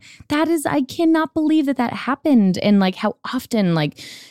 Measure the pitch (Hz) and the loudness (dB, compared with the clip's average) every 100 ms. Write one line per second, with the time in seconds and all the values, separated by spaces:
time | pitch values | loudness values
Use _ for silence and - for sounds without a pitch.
0 | - - - 294 320 339 285 285 254 - | -6 -20 -6 -2 0 -2 -2 -2 -4 -2
1 | 330 320 320 - 302 311 277 262 233 196 | 2 2 0 -2 0 2 0 -2 -4 -4
2 | - 269 - 254 190 175 208 202 185 185 | -6 -4 2 4 4 2 2 2 2 0
3 | 214 - - 254 - 226 185 165 151 - | -6 -6 -8 -8 -4 -2 0 0 -2 -6
4 | - - - | -18 -20 -20